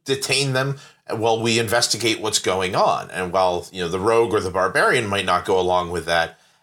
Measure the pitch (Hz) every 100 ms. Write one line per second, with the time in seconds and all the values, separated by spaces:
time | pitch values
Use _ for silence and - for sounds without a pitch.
0 | - 135 - 135 139 131 135 139 - _
1 | - 110 113 113 113 113 113 120 - 110
2 | 117 110 107 - 107 92 92 123 196 71
3 | 50 90 90 92 92 87 - 92 87 92
4 | 101 113 117 101 92 92 92 143 220 147
5 | 107 101 92 87 95 95 90 90 87 87
6 | 78 85 82 - _ _